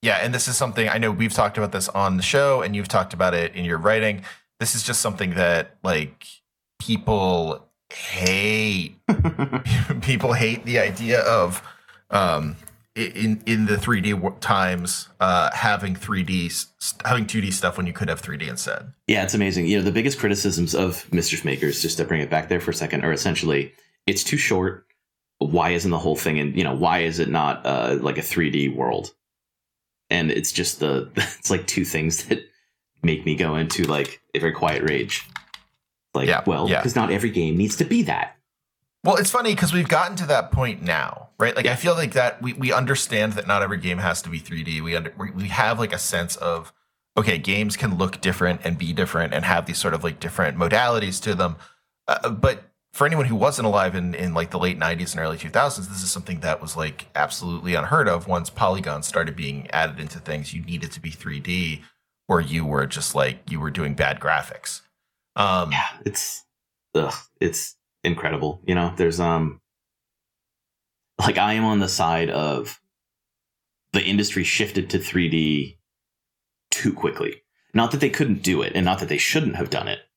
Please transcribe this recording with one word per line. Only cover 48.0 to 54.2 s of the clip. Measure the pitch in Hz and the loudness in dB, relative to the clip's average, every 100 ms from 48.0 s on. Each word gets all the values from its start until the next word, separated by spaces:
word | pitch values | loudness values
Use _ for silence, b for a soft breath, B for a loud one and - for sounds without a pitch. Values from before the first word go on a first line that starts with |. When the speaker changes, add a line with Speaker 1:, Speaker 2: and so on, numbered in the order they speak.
| 92 - | 0 0
Speaker 1:
different | 95 90 90 85 | -2 2 2 2
and | - 85 | -2 -2
be | 85 | -2
different | 85 92 82 82 | -2 -2 0 0
and | 69 87 | 0 2
have | 87 | 0
these | 82 85 | 0 -2
sort | 90 | 0
of, | 80 | 0
like, | 82 76 | -2 -4
different | 82 - 85 69 | -8 0 0 2
modalities | 87 104 123 117 101 95 | 2 4 4 0 -2 -4
to | - | -4
them. | 92 90 80 B B B _ - | -2 -2 -4 B B B _ -2
Uh, | - 120 | 0 0
but | 110 135 104 - _ _ | 2 0 0 -8 _ _
for | - 143 | 0 2
anyone | 160 131 | 2 0
who | 113 | 4
wasn't | 120 147 | 2 2
alive | 113 101 95 | 2 2 2
in, | 92 87 | 0 -4
in, | 78 | -2